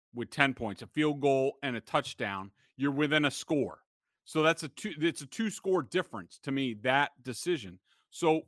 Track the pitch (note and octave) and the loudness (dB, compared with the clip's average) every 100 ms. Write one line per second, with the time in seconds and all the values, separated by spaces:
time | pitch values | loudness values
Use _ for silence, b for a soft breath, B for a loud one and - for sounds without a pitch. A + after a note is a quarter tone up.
0 | _ A#2+ A2 - C#3 B2 A2+ F#2+ A2 - | _ -10 -4 2 2 0 -6 -8 -6 0
1 | D3+ D3 C#3 C3+ C3+ - C#3 A#2 - D3 | 0 2 4 4 2 -2 -6 -6 -2 -2
2 | C3+ - A2 G2 G2 _ _ - C#3+ C#3 | -2 -4 -4 -4 -10 _ _ -4 -2 2
3 | D3+ D3+ D3 - - D3+ G2+ - _ _ | 2 2 2 -2 -2 0 0 -6 _ _
4 | _ _ - D#3+ D#3 D#3+ D#3 - G#3+ D3+ | _ _ -4 2 2 2 -4 -8 -8 -2
5 | E3 - C#3+ - A3 - F#3+ F#3 B2+ F3+ | -2 -2 -8 -4 -4 -4 0 0 0 -2
6 | E3+ G#2+ F2 - - C3+ C3+ G#2+ B2 C3+ | -2 -6 -12 -12 -6 -2 -2 -2 2 4
7 | C#3+ _ B2+ A#2+ F3 D#3+ G2 F2+ _ _ | 2 _ -10 -6 -4 -4 -6 -18 _ _
8 | _ - E3 D#3+ | _ 0 2 2